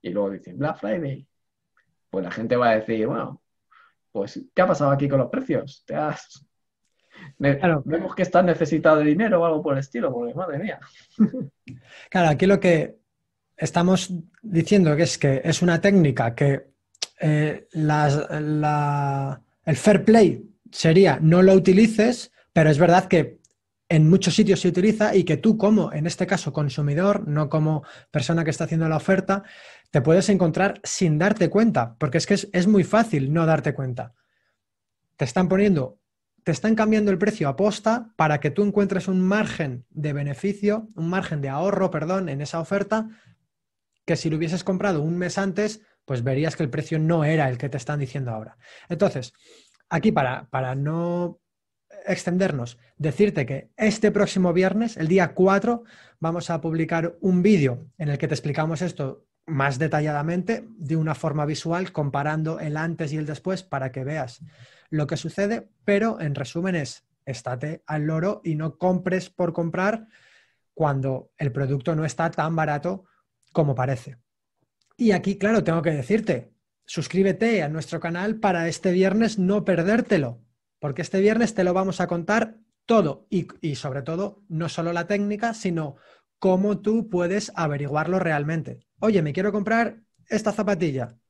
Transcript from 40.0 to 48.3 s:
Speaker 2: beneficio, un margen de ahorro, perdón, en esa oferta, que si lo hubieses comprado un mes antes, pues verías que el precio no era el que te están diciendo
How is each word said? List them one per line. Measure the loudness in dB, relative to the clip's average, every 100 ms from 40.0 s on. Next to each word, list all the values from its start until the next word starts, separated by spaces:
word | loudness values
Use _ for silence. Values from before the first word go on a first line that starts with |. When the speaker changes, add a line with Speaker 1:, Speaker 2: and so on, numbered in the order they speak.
| -6
Speaker 2:
beneficio, | -4 -6 -4 -6 -2 -2 -2 -6 -6
un | -4
margen | -2 -4 -6
de | -4
ahorro, | -2 -2 0 0
perdón, | -2 -4 -4 -4
en | -6
esa | -6 -8
oferta, | -4 -4 -2 -4 -4 -14 _ _ _ _ _ _ _ _ -4
que | -2
si | -2
lo | -4
hubieses | -4 -4
comprado | -4 -2 -2 -2
un | -2 -4
mes | -4 -4
antes, | -4 -2 -4 -6 _ _ -8
pues | -4
verías | -2 -2 -2 -2
que |
el | -4
precio | -4 -4 -2
no | 0 2 2
era | 2 0
el | -2
que | -6
te | -8
están | -6 -6
diciendo | -6 -6 -6